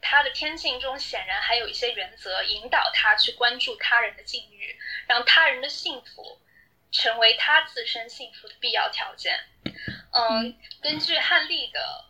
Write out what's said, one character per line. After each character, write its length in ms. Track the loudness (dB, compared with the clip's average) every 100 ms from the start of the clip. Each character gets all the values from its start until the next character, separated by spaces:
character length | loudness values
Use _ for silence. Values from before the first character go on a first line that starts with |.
他 220 | 2 4
的 80 | 2
天 260 | -2 -6 -6
性 220 | -6 -4
中 180 | -6 -6
显 300 | -6 -8 -4
然 140 | -4
还 160 | 0 0
有 100 | -2
一 60 |
些 180 | -4 -4
原 240 | -4 -8 -10
则 240 | -8 -4
引 280 | -2 -4 0
导 200 | 0 2
他 220 | 2 4 4
去 180 | 4
关 260 | 4 2 2
注 160 | -4 -2
他 240 | 2 2
人 160 | 2 -6
的 80 |
境 180 | -12 -12 -12
遇， 280 | -16 -14 -12 -10 -8 0
让 160 | 2 6
他 240 | 6 6
人 120 | 4
的 80 | -4
幸 320 | -6 -8 -10
福 380 | -14 -20 -20 -20 _ _ _ _ _
成 280 | 0 0 4
为 140 | 4
他 280 | 4 4 4
自 220 | 2 -6 -6
身 240 | -6 -8
幸 220 | -14 -16
福 140 | -18 -20
的 80 | -8
必 100 | -4
要 180 | -2 -2
条 240 | -4 -8 -8
件。” 220 | -6 -6 -8 _ -12 -10 -10 -10 -4
嗯， 460 | 2 2 2 -2 -6 -18 -8
根 160 | -4 -2
据 220 | 0 0
汉 300 | 2 2 0
利 180 | -6 -6
的 380 | -8 -8 -10 -18